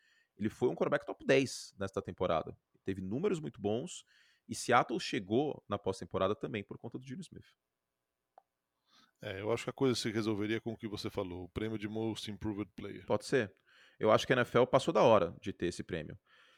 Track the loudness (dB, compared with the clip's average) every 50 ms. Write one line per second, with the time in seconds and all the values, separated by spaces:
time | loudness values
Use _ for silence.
0 | _ _ _ _ _ _ _ -6 -6 -6 -2 0 0 0 0 0 -2 0 0 -2
1 | -4 -6 -12 -6 2 4 4 4 4 0 -4 -10 -14 -14 -10 -8 -6 -4 -4 -6
2 | -6 -6 -4 -2 0 2 2 0 0 -4 -12 _ _ _ _ _ -6 -6 -6 -6
3 | -4 -6 -4 -2 -2 -2 -2 -2 -6 -10 -10 -4 -2 -2 -2 -2 -4 -6 -12 -16
4 | -18 _ _ _ _ _ _ _ _ -12 -10 -6 0 4 4 4 4 4 -2 -4
5 | -4 -4 -4 -4 -2 0 0 2 2 0 -4 -8 _ -6 -6 -4 -2 -4 -4 -4
6 | -6 -6 -2 0 0 0 0 -2 -4 -6 -6 -6 -8 -8 -12 -12 -12 -12 -12 -12
7 | -12 -12 -12 -14 -14 -14 -16 -20 -20 _ _ _ _ _ _ _ _ _ _ _
8 | _ _ _ _ _ _ _ -20 _ _ _ _ _ _ _ _ _ _ _ _
9 | _ _ _ -12 -10 -8 -8 -4 -2 -2 -2 -2 -2 -6 -2 2 2 2 2 2
10 | 0 -2 0 0 0 0 0 0 0 -2 -2 -2 -4 -6 -8 -8 -8 -8 -8 -6
11 | -8 -6 -4 -4 -4 -4 -6 -10 -10 -8 -6 -6 -4 -4 -4 -4 -6 -4 -4 -2
12 | -2 -4 -4 -6 -8 -10 -10 -6 -4 -4 -4 -4 -6 -8 -8 -12 -10 -10 -10 -10
13 | -4 -2 -2 -2 0 0 0 0 0 0 -6 _ _ _ _ -20 -20 _ _ 2
14 | 4 6 6 6 6 4 4 2 2 4 6 4 6 6 4 2 2 4 4 6
15 | 8 8 8 8 6 4 -4 -8 -8 -8 -4 -2 -2 -2 -2 -4 -8 -6 -6 -8
16 | -8 -10 -14 -16 _ _ _ _ _ _ _